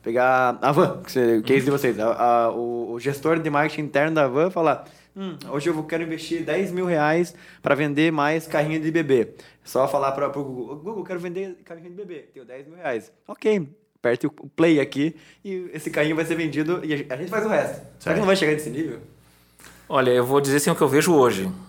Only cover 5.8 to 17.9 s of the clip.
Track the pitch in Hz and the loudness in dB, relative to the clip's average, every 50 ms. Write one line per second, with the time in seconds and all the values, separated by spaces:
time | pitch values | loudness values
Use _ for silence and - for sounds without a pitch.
5.8 | 151 - 170 160 170 160 160 156 - - 165 170 160 - - 185 196 190 175 180 | -6 -6 -6 -6 -4 -6 -8 -10 -8 -8 -6 -6 -4 -4 -2 -2 -2 -4 -4 -4
6.8 | 185 180 170 156 147 151 160 170 175 170 - - - - - - - - 143 156 | -2 0 0 2 2 2 2 2 0 -2 -6 -20 -20 -20 -20 -8 -2 -2 0 0
7.8 | 156 147 143 143 160 165 160 151 143 147 156 165 160 - - 156 151 156 160 160 | 0 0 2 2 2 2 2 2 2 2 0 -2 -4 -2 -2 0 0 0 -2 -2
8.8 | 156 160 160 170 156 139 135 120 104 - - - - - _ _ _ - - 123 | -4 0 0 0 2 4 4 2 2 0 -4 -20 -20 -20 _ _ _ -4 0 0
9.8 | 135 139 - 143 139 135 135 139 143 135 - 143 139 131 127 123 117 113 143 147 | 0 2 2 0 0 0 -2 -2 -4 -4 -4 -6 -8 -8 -8 -10 -10 -10 -12 -12
10.8 | 151 196 226 202 175 185 185 175 175 185 170 190 196 190 175 _ _ - 170 170 | -12 -10 -10 -10 -8 -8 -8 -8 -8 -8 -8 -8 -8 -10 -12 _ _ -20 -20 -18
11.8 | 165 180 175 190 208 180 170 143 131 _ _ 135 123 113 123 135 139 147 165 180 | -18 -18 -16 -16 -14 -14 -14 -16 -18 _ _ -20 -18 -16 -16 -16 -14 -16 -18 -6
12.8 | 175 147 123 113 - - _ _ _ - 208 - - 220 214 202 156 139 - _ | -2 -2 -2 -2 -4 -8 _ _ _ -16 -16 0 2 4 4 4 2 -4 -10 _
13.8 | _ _ _ _ - 123 120 - - 147 - - - 139 _ - 160 170 160 143 | _ _ _ _ 0 0 2 2 0 -4 -4 -6 -20 -12 _ 2 4 6 6 4
14.8 | 131 107 - 131 147 165 156 - - - - _ _ 202 190 185 180 175 - 147 | 2 0 -2 -2 -2 -2 -4 -8 -20 -20 -20 _ _ -8 -8 -8 -8 -10 -14 -10
15.8 | - 165 156 156 151 156 160 156 165 156 165 160 165 156 135 147 156 156 180 175 | -10 -4 -2 0 0 0 0 -2 -2 -2 -2 -2 -2 -2 -2 -2 -2 -2 -2 -4
16.8 | - 156 151 139 143 - 127 131 175 - 214 214 214 220 196 147 131 - - - | -2 -4 -4 -4 -4 -8 -8 -8 -6 -4 -4 -2 -2 0 0 0 0 -2 -8 -10
17.8 | - - | -14 -20